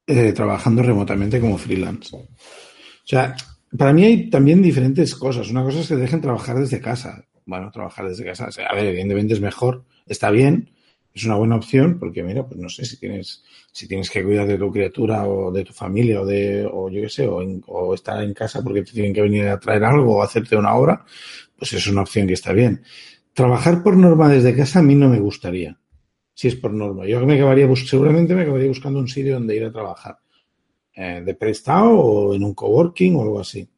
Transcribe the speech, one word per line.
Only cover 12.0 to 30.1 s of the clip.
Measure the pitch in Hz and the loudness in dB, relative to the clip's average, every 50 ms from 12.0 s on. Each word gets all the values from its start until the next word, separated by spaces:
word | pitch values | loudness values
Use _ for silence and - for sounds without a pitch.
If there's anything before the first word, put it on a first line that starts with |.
| - 87 85 90 87 | -6 -10 -8 -8 -8
mira, | 87 101 135 123 | -6 -6 -8 -8
pues | - - 90 | -10 -12 -14
no | 90 87 | -14 -14
sé, | - - - | -12 -12 -12
si | - - | -12 -12
tienes, | - 98 98 101 98 95 - - - _ _ _ _ _ _ - | -12 -12 -12 -12 -12 -14 -14 -18 -20 _ _ _ _ _ _ -20
si | - 95 | -18 -14
tienes | - 98 95 92 - | -10 -8 -8 -8 -6
que | - 101 92 | -6 -4 -2
cuidar | 101 104 104 101 | 0 0 0 0
de | 101 101 | -2 -2
tu | 90 101 95 | -2 -2 -2
criatura | - 101 95 92 - - 117 107 110 104 101 | -2 -2 -2 -2 -2 -2 -2 -2 -2 -2 -2
o | 98 98 98 95 92 | -4 -4 -4 -4 -4
de | 92 98 92 | -4 -6 -6
tu | - - | -8 -12
familia | - 101 95 98 110 120 117 107 98 | -12 -8 -4 -2 0 2 2 2 0
o | 98 | -2
de, | 98 101 101 101 101 101 101 104 104 | -2 -2 -2 -2 -2 -2 -4 -4 -6
o | 95 95 95 95 | -6 -8 -8 -8
yo | 92 101 | -6 -8
qué | 107 110 | -8 -6
sé, | - 143 135 | -4 -4 -4
o | 107 95 90 | -2 -4 -4
en, | 92 95 95 90 - | -6 -8 -10 -10 -12
o | - 92 90 92 90 95 | -10 -8 -6 -4 -4 -4
estar | 92 - 101 104 104 104 | -6 -6 -8 -8 -6 -6
en | 104 101 | -6 -6
casa | - 110 - - 104 - | -6 -8 -8 -8 -8 -6
porque | - 101 101 - | -4 -4 -4 -6
te | - 120 | -6 -6
tienen | 110 101 101 95 | -4 -4 -2 0
que | 107 | 0
venir | 104 104 104 104 101 | 0 2 2 0 0
a | 101 101 - | -2 -2 -4
traer | - 107 107 104 107 | -2 -2 0 2 2
algo | 117 139 147 131 113 104 | 4 4 4 4 2 2
o | 101 104 | 2 0
hacerte | - - 113 - - 110 | -2 -2 -4 -4 0 0
una | 107 104 104 110 | 0 2 2 2
obra, | 120 139 160 175 - - _ - - - - - - - _ _ | 2 2 2 0 -2 -6 _ -20 -20 -20 -20 -20 -20 -20 _ _
pues | - - - 104 | -14 -10 -8 -6
es | 90 - | -4 -2
una | 101 101 98 95 | -2 -2 -2 -2
opción | - - 113 98 | -2 -2 -2 0
que | 92 92 | 0 -2
está | - - 92 90 | -2 -2 0 2
bien. | 107 123 117 123 - - _ - - - - - _ _ _ - | 2 2 2 0 -2 -8 _ -20 -20 -20 -20 -20 _ _ _ -2
Trabajar | - 127 123 123 117 127 165 175 175 175 | 2 2 2 2 2 2 2 2 2 4
por | 208 180 | 4 6
norma | 190 180 175 160 156 156 147 | 8 8 8 8 8 6 6
desde | 143 131 120 123 113 | 6 6 6 4 4
casa | 131 147 - - 185 | 2 0 2 4 4
a | 156 | 6
mí | 139 143 | 6 6
no | 143 139 131 | 6 6 6
me | 120 107 | 4 4
gustaría, | 101 101 - - - 87 90 92 85 76 - _ _ _ _ _ _ _ _ _ _ _ _ | 0 -2 -4 -6 -8 -8 -6 -6 -8 -10 -12 _ _ _ _ _ _ _ _ _ _ _ _
si | - - | -4 -4
es | 123 127 | -4 -2
por | 127 - 107 | -4 -6 -6
norma. | 104 107 104 101 95 95 95 | -6 -6 -6 -6 -8 -6 -4
Yo | 101 117 120 127 | -2 -2 0 2
me | 143 151 | 4 4
acabaría | 135 139 135 131 135 139 | 4 4 4 6 6 6
bus-, | 131 131 127 - - | 4 4 0 0 0
seguramente | 135 131 139 151 151 170 170 160 180 | 2 2 4 4 4 4 2 2 2
me | 185 170 | 0 0
acabaría | 147 135 131 135 135 | 0 0 0 0 -2
buscando | 127 - - 139 139 139 | -2 -4 -6 -6 -4 -4
un | 127 117 | -4 -6
sitio | - 139 135 139 135 | -6 -6 -4 -4 -4
donde | 123 117 110 104 | -4 -4 -4 -4
ir | 110 113 | -4 -4
a | 110 110 | -6 -8
trabajar, | 110 104 92 - - - - | -10 -10 -10 -12 -14 -16 -20